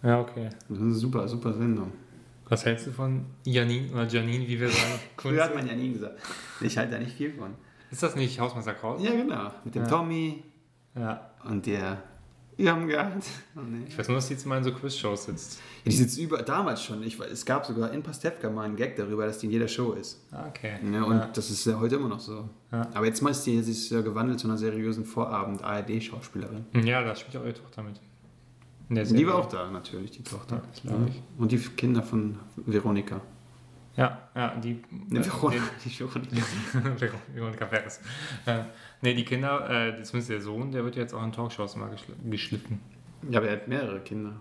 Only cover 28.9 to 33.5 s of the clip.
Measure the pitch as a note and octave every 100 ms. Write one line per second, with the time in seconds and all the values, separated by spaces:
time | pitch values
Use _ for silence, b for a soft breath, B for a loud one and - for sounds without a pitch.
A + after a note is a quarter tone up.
28.9 | A#2 G#2+ A#2 E3 F#3 - F#2+ F2+ F#2+ -
29.9 | F#2 G2 - B2 - - A#2+ - - -
30.9 | G#2+ A#2+ - - - A2+ A#2+ - - A#2+
31.9 | A#2+ A2 A2+ G#2+ G#2 - - - G#2 A2
32.9 | G2+ G2 G2 - - -